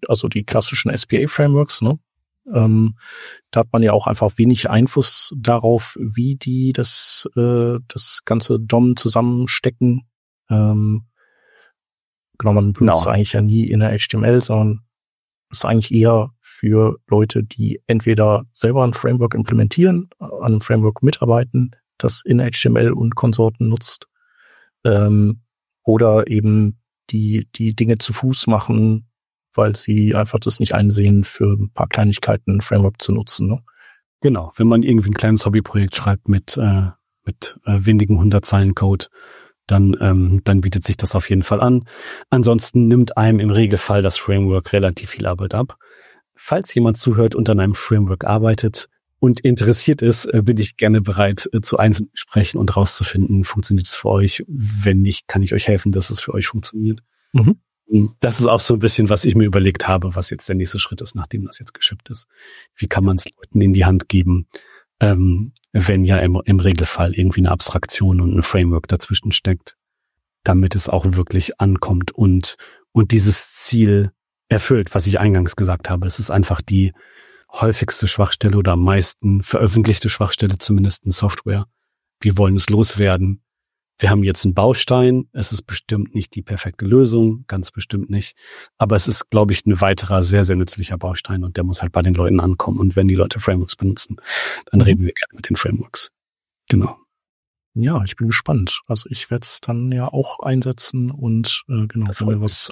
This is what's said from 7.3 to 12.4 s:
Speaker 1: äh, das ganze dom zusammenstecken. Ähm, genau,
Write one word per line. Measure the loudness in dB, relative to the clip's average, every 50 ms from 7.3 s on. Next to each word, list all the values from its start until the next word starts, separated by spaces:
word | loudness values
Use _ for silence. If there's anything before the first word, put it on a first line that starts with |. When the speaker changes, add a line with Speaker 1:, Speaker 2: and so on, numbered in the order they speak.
| -2
Speaker 1:
äh, | 0 0 0 2 0 0 -2 -2 -6 -8 -12
das | -10 -6 -4 -2 -2 -4 -2
ganze | -2 -2 -2 0 -2 -2 -2
dom | -2 0 2 2 4 2 2
zusammenstecken. | 0 -2 0 0 0 0 0 0 -2 -2 -2 -2 -2 -2 -4 -2 0 0 0 0 0 -4 _ _ _ _ _ _ _ _ _
Ähm, | 0 2 2 2 2 0 0 0 -2 -4 -6 _ _ _ _ _ _ _ _ _ _ _ _ _ _ _ _ _ _ _ _ _ _ _ _ _ _
genau, | -4